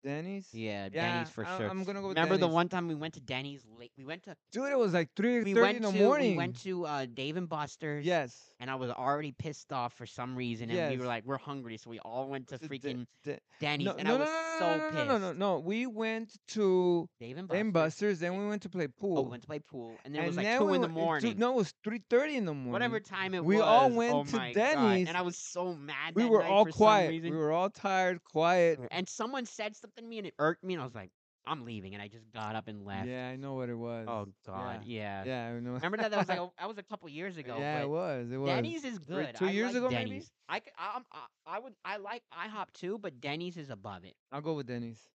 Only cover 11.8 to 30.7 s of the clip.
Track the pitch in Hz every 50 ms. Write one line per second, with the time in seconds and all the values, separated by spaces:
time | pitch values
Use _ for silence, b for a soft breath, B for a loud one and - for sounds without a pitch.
11.8 | - 117 117 107 - 107 113 127 135 135 139 135 131 - 151 127 160 156 139 135
12.8 | 123 143 131 123 120 - _ _ _ 147 143 - _ _ _ _ - 147 147 143
13.8 | 160 202 185 - - 156 240 262 294 311 320 320 320 - 330 320 - - - 208
14.8 | 302 - 311 311 302 285 262 220 196 185 160 170 196 202 185 156 160 170 208 226
15.8 | 247 262 220 214 226 220 220 226 226 214 - - _ - - 214 208 190 185 185
16.8 | 180 180 175 170 165 - _ _ 123 117 131 151 185 185 170 185 214 220 185 165
17.8 | 156 160 156 - 196 208 202 165 165 175 180 190 202 208 208 208 - 185 170 185
18.8 | 165 139 - _ - 202 180 151 135 123 120 123 117 - 151 151 - _ - 135
19.8 | 117 117 113 110 - 135 143 151 165 170 170 175 196 208 226 254 220 196 190 180
20.8 | 180 170 160 160 165 165 160 151 196 233 214 196 233 247 262 254 202 151 - _
21.8 | _ 214 214 240 190 _ 233 240 277 311 302 262 214 175 151 143 131 127 - 196
22.8 | 240 240 233 220 196 - 202 190 190 190 190 180 165 160 196 214 220 - 220 247
23.8 | 277 262 240 233 233 240 240 - 143 139 - 226 247 240 - 202 220 269 311 285
24.8 | 247 214 196 185 180 160 165 180 180 175 170 - - - - 180 180 180 175 151
25.8 | 143 147 151 135 147 165 165 185 233 240 220 208 175 165 190 202 214 165 156 -
26.8 | 208 214 214 208 180 156 165 165 165 170 156 160 156 151 156 170 185 202 208 -
27.8 | - 196 190 185 185 180 180 170 _ - - 156 160 170 180 185 175 170 160 147
28.8 | 127 120 - 175 185 - - - 208 226 269 269 240 214 - - 214 214 214 -
29.8 | - 214 _ - 226 226 226 220 208 170 - _ 143 156 175 - - 185